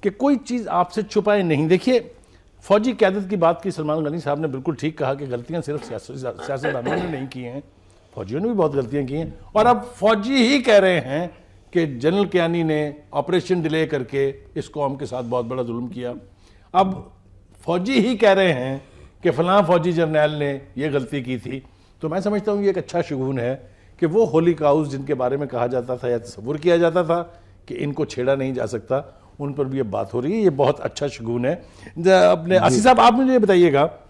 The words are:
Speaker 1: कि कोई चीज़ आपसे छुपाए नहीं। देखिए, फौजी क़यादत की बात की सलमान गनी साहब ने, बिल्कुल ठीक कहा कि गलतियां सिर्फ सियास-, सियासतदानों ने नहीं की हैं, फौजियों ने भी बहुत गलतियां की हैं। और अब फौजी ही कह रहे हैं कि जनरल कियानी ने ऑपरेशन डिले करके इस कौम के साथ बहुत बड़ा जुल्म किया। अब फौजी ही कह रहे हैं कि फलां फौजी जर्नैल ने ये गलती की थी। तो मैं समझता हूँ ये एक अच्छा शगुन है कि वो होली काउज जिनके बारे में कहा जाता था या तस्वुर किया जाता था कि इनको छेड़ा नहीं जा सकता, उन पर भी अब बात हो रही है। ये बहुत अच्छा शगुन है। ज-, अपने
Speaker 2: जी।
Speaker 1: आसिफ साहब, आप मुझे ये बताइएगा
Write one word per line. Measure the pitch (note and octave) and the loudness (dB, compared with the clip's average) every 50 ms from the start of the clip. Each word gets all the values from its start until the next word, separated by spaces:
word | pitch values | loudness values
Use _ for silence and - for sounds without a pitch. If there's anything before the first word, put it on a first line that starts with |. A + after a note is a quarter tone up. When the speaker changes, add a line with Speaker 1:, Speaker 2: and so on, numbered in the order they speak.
| - | -4
Speaker 1:
कि | G#3 | -4
कोई | G3 - B3 C#4 D4 | -4 0 2 2 2
चीज़ | B3 - - A#3+ B3 A3 - | 0 -2 -6 -6 -6 -6 -2
आपसे | D#3+ F3 F3+ F3+ - A3 G#3+ | 0 0 0 0 -2 -6 -6
छुपाए | - - G#3+ F#3 G#3 G#3 G#3 F#3 | -2 -2 -2 2 2 2 2 2
नहीं। | E3+ D#3 C#3 D#3 D#3 | 2 0 0 2 2
देखिए, | F3 F3+ - - B3+ A#3+ A#3 - - - _ _ _ - _ _ _ _ - | 2 2 4 2 2 2 0 -2 -18 -20 _ _ _ -20 _ _ _ _ 0
फौजी | - G3 G#3+ G#3+ C4 A#3 | 2 2 2 4 0 0
क़यादत | - G#3+ F#3+ F#3 G#3 G3 F#3 | 2 2 2 2 0 -4 -4
की | G#3 | -2
बात | F#3+ E3 E3 F3 E3+ | 2 2 2 2 2
की | - G3 | -4 -8
सलमान | F3 - D#3 D3+ D3+ D#3+ D#3 | -6 -4 -4 -2 -2 -2 -2
गनी | D3 D3+ E3+ | -4 -4 -4
साहब | D#3 D3 C#3+ C#3+ | -4 -4 -4 -2
ने, | D#3+ D#3 | -4 -6
बिल्कुल | B2+ C3+ C3 F3 D#3 | -6 -4 -4 -6 -6
ठीक | - - D#3 D#3 - | -4 -4 -6 -4 -4
कहा | D3+ C3 C#3 | -4 -4 -4
कि | C#3 C#3+ C3+ | -4 -6 -8
गलतियां | B2 A#2+ A#2+ - D#3+ E3+ | -8 -8 -8 -6 -8 -8
सिर्फ | - - D3 D3 - | -6 -6 -8 -8 -8
सियास-, | - A#2 G#2 - - B2+ C3+ C3 B2 A2+ - | -8 -12 -12 -12 -12 -14 -10 -8 -10 -10 -8
सियासतदानों | - - C#3+ C3+ A#2+ - - C3 A#2 - - | -8 -8 -6 -4 -4 -4 -4 -4 -4 -4 -4
ने | F3 F3+ F3 | -4 -4 -6
नहीं | D#3+ C3 C3+ C3+ | -6 -8 -8 -10
की | - B2+ | -10 -12
हैं, | B2 A#2+ B2 C#3 - - _ _ _ _ - _ _ _ _ | -12 -10 -12 -12 -14 -16 _ _ _ _ -20 _ _ _ _
फौजियों | - G#2 F#2+ A2+ D3 | -14 -10 -8 -6 -4
ने | G3 A3+ | -4 -2
भी | A#3+ | 0
बहुत | G3 F3 D3+ C#3 | 0 0 0 0
गलतियां | C#3 C3 A2+ C3 C#3+ C#3 | -2 -4 -2 -4 -6 -4
की | B2 C#3 | -4 -6
हैं। | D3+ B2 - - - - - - | -6 -8 -8 -12 -16 -20 -4 0
और | G#3+ A3 | 2 4
अब | A#3+ B3 G#3+ G3 - - | 4 4 2 0 -10 -12
फौजी | - F#3+ G#3+ A3+ G#3 G3 A#3 C#4 | -2 2 2 2 2 0 -2 2
ही | C4+ A#3 A#3 C#4+ C#4+ | 2 4 4 2 2
कह | A#3+ C4 G#3+ G3+ | 2 6 6 6
रहे | F#3+ F#3+ F3+ E3 | 6 6 2 2
हैं | A#2 B2 C3+ D3+ F3 E3+ - - _ _ _ - _ _ - | -2 -2 -4 -4 -4 -6 -10 -16 _ _ _ -20 _ _ -2
कि | F3+ E3 D#3 C3+ A#2 | 0 0 0 -4 0
जनरल | A#2+ D#3 F3 G3+ G3+ | 0 2 2 2 0
कियानी | F#3 - F3+ E3+ E3 E3+ E3+ E3 | 2 2 0 2 2 0 0 0
ने | D#3+ D#3 D3+ D3+ D3 C#3+ - - _ - | 0 0 0 0 -2 -6 -12 -18 _ -4
ऑपरेशन | D3 C#3+ - F3 F3+ D#3+ - F#3 F3+ | -4 -2 0 0 -2 0 0 -2 0
डिले | D#3+ D#3+ D3+ D#3+ D#3+ | 0 0 0 0 -2
करके | D3+ D3+ C#3 B2+ - - C#3 C#3 C#3 C3+ - - - - D#3+ | 0 -2 -6 -6 -4 -2 -2 -2 -2 -4 -6 -16 -12 -10 -10
इस | C#3+ - | -10 -8
कौम | - D#3 C#3+ C#3 C#3 | -6 -4 -4 -4 -4
के | C3+ D3 | -6 -10
साथ | A#2 B2 B2+ B2 | -10 -8 -8 -6
बहुत | A#2 B2 B2 A#2+ | -4 -4 -4 -4
बड़ा | A#2 C3 B2+ B2 | -4 -4 -6 -4
जुल्म | A#2 A#2 A#2+ B2 B2 | -6 -6 -8 -8 -8
किया। | G2 A#2+ B2 A#2+ B2 - - - _ _ - _ - - _ _ - | -10 -8 -8 -8 -10 -10 -16 -20 _ _ -20 _ -20 -20 _ _ 2
अब | F3+ G3 F#3+ F#3+ - - - - _ _ _ - - _ _ _ - | 2 2 2 0 -8 -12 -18 -20 _ _ _ -20 -20 _ _ _ -16
फौजी | - - E3+ F3+ F3+ G#3+ C4+ B3 | -6 -4 -4 -4 -2 0 0 2
ही | F#3+ A#3 B3+ | 2 0 0
कह | G3 A3+ G#3 | 2 4 4
रहे | G3 G3 G3 F3+ | 4 4 4 2
हैं | D#3 B2+ B2 C3 C3+ C#3 - - _ - - - _ _ - | 2 0 -2 -6 -6 -8 -10 -16 _ -20 -20 -20 _ _ -2
कि | E3+ | -2
फलां | C#3+ B2 E3 F3+ F#3+ G#3 G3 | 0 0 0 2 2 2 4
फौजी | D#3 F3+ F3 D#3 F3+ | 4 2 2 2 0
जर्नैल | F3 D#3+ E3 D#3 D#3 D3+ D3+ D3+ | 0 0 0 0 2 2 2 2
ने | D3+ D3 D3 C#3+ C#3 C3+ - - - A#3 | 0 -2 -4 -4 -4 -6 -10 -14 -8 -6
ये | - D#3 | -4 -2
गलती | C#3 C#3+ C3 - D3 C#3+ | -2 -2 -4 -4 -6 -8
की | B2 B2 B2+ A#2+ | -6 -6 -8 -8
थी। | G2 B2 C3 C3+ C3 - _ _ _ _ _ _ | -8 -10 -12 -12 -14 -18 _ _ _ _ _ _
तो | - D#3+ | -8 -6
मैं | D#3+ F#3+ | -4 -2
समझता | F#3 G#3 G#3 G#3 G3+ G#3 | -2 -2 -2 -2 -2 -2
हूँ | G3+ G3+ G3+ | -2 0 0
ये | G3 | 0
एक | F#3 F#3 | 0 -2
अच्छा | D3+ - - F3 | -6 -4 -4 -4
शगुन | E3+ - D#3 C3 C3 C3 C#3 C3 | -4 -2 -4 -4 -4 -4 -2 -2
है | A#2 A#2+ C3 C3+ - - - _ _ - - - | -2 -4 -4 -6 -10 -20 -20 _ _ -20 -6 -2
कि | - | -2
वो | D#3+ D#3+ A3 A3+ | 0 2 2 2
होली | E3+ C3+ D#3+ E3 E3+ E3+ | 4 4 2 2 2 0
काउज | D3+ D3+ D3 C#3+ D#3 D#3 C#3+ | 2 2 2 4 4 2 -2
जिनके | C3 C3+ C#3 C3+ D3+ | -6 -8 -4 -4 -2
बारे | B2+ B2+ B2 C3+ C#3+ | -2 0 -2 -2 -2
में | D3 C3+ | -4 -4
कहा | - A#2+ A#2+ B2+ | -2 -2 -2 0
जाता | B2+ B2+ A#2+ B2 B2+ B2 | 0 -2 -4 -4 -8 -6
था | - A#2+ | -2 -2
या | A#2+ A#2 | -2 -2
तस्वुर | A2+ - - - G#2 A#2+ D3 D#3 | -4 -8 -18 -12 -8 -6 -6 -2
किया | D3 F3 E3+ E3+ | 2 2 4 4
जाता | E3+ E3 D#3 F3+ F3 | 4 4 2 2 0
था | D#3+ E3 F3 E3+ E3+ - - - - - _ - - | 2 0 -2 -2 -6 -14 -20 -20 -20 -20 _ -16 -14
कि | - | -10
इनको | - - C#3+ C#3+ C#3 D3+ | -6 -6 -6 -4 -4 -6
छेड़ा | C#3 - - B2 B2+ C#3 | -6 -4 -4 0 0 0
नहीं | C#3 C3+ C3 C3 | 0 0 -4 -4
जा | B2 A#2 | -4 -6
सकता, | G#2+ A#2+ A2+ - - C3 C#3 C#3+ - - - _ _ _ - | -4 -6 -8 -4 -2 -4 -4 -4 -6 -18 -20 _ _ _ -10
उन | C#3+ C#3+ C3+ | -10 -8 -4
पर | C#3 C#3+ | -4 -4
भी | C3 C3 C3+ | -4 -2 -4
अब | B2+ | -4
बात | G#2+ F#2+ G#2+ G#2 G2+ - | -4 -4 -6 -6 -4 -4
हो | B2 | -4
रही | A#2+ D3 G3+ | -2 -2 -2
है। | A3+ | 2
ये | G#3+ F#3 | 2 2
बहुत | D3 C3+ C#3+ B2+ D3 - | 4 4 2 2 2 0
अच्छा | - - - - D3 C#3+ | -4 -8 -6 -4 -6 -6
शगुन | - - A#2 A2+ A#2 A#2+ A#2+ | -6 -6 -6 -4 -4 -2 0
है। | C3 E3 F3 - - - - - - - D#3+ | -2 -2 -4 -8 -20 -20 -20 -20 -18 -12 -2
ज-, | E3+ F#3+ | 2 4
अपने | F#3+ F#3 F3+ F3+ F3+ E3+ D#3+ E3+ F#3 | 6 6 6 6 4 2 2 2 2
Speaker 2:
जी। | F#3 F3 | 4 4
Speaker 1:
आसिफ | E3+ C3 B2+ G#3+ | 4 4 6 6
साहब, | B3+ B3+ - | 6 6 8
आप | - A#3+ A3+ | 8 6 6
मुझे | B3 C4+ B3+ | 6 2 4
ये | C4 B3 | 4 4
बताइएगा | G#3 F#3+ G3 F3+ F3 E3+ C#3 C#3 D3 D#3 - - - - | 4 6 6 6 6 6 6 4 2 2 0 -8 -20 -20